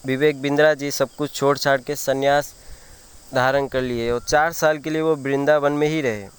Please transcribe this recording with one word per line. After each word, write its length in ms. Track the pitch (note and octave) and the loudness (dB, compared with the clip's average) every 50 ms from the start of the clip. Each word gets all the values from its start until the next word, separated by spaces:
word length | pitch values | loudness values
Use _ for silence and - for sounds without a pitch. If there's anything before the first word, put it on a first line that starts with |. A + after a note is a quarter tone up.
| - | -6
विवेक 360 | C3 C3 C3 D3 D3+ D3 C3+ | -4 -2 2 2 2 2 0
बिंद्रा 320 | C3+ C#3+ C#3+ D3 D3+ D#3 D3+ | -2 0 2 4 4 4 4
जी 180 | C3+ C#3 C#3+ | 2 -2 -4
सब 180 | - - C#3 B2+ - | -2 -2 -2 -2 -4
कुछ 180 | - D3 C#3 - | -4 -6 -6 -4
छोड़ 240 | - C#3 C#3 C#3+ B2 | 0 0 2 2 2
छाड़ 240 | - C#3+ C#3 C3+ | 2 0 0 0
के 140 | B2 - D3 | 0 -4 -8
संन्यास 580 | C3+ - - C3+ C3+ C3+ C#3 C#3+ D3 C#3+ - - - - - - - - - - - - - - - - - - | -4 -4 -2 -2 0 2 2 2 2 0 -2 -8 -20 -20 -20 -20 -20 -20 -20 -20 -20 -20 -20 -20 -20 -14 -6 -2
धारण 340 | C3 B2 C3 C3+ C#3+ C#3 B2+ | 0 2 2 2 0 -2 -2
कर 140 | - C3 | -2 -4
लिए 300 | B2+ B2+ B2 A#2 A#2 A#2 | -4 -4 -4 -2 -2 -2
और 120 | A#2+ A#2+ - | -2 -4 -2
चार 300 | - D3+ D3 D3+ E3 E3 | 0 0 2 2 0 0
साल 240 | - D#3+ D#3 D#3 D3+ | 0 0 0 0 0
के 120 | C3+ D#3 | -2 -4
लिए 120 | D#3 D#3+ | -4 -2
वो 140 | D#3+ D#3+ D#3+ | 0 0 0
वृंदावन 560 | C#3+ C3 C3+ C#3 C#3 C#3+ C#3+ D3+ D3+ C#3+ C#3+ | 0 -2 -2 -2 0 2 2 2 4 2 2
में 160 | D3 D3 D3+ D3+ | 0 2 0 0
ही 140 | D#3+ D#3+ | 0 0
रहे, 240 | C#3+ B2 G#2+ G#2 G2 F#2 - | -2 -2 -4 -4 -8 -14 -20